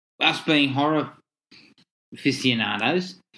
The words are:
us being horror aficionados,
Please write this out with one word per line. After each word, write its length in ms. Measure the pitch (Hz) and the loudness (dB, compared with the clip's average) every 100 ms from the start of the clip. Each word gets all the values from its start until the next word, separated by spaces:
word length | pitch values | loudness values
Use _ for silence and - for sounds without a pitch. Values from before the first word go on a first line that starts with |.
| _ - | _ -4
us 200 | 151 160 | -2 0
being 320 | - 151 139 | 2 2 2
horror 360 | 127 147 156 135 - _ _ _ - _ _ _ _ _ | 2 0 0 -2 -10 _ _ _ -20 _ _ _ _ _
aficionados, 1000 | - 143 131 127 117 104 104 113 175 185 - _ | -4 -2 0 0 0 -2 -2 0 0 -2 -10 _